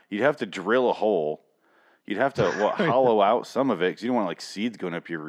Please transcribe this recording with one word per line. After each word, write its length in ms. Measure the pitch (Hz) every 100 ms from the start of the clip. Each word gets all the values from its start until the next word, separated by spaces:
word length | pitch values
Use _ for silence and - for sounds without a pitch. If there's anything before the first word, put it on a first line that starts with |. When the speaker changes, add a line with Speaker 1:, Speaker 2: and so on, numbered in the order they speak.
| -
Speaker 1:
you'd 140 | 101
have 160 | 131 147
to 80 | 110
drill 420 | 90 90 123 120
a 40 |
hole. 500 | 87 104 98 76 78 _ _ _ _ _ _ -
You'd 120 | 98
have 160 | 135
to, 160 | - 98
what, 280 | 85 104 -
Speaker 2:
<laughs> 0 |
I 60 | 175
know. 60 |
Speaker 1:
hollow 280 | 127 127 110
out 240 | 98 117 -
some 240 | 113 135
of 120 | 95
it 120 | 90
'cause 80 | 80
you 60 | 113
don't 80 | 123
want, 120 | 95
like, 120 | 80
seeds 360 | - 95 117 104
going 160 | 92
up 140 | 85 -
your 120 | 82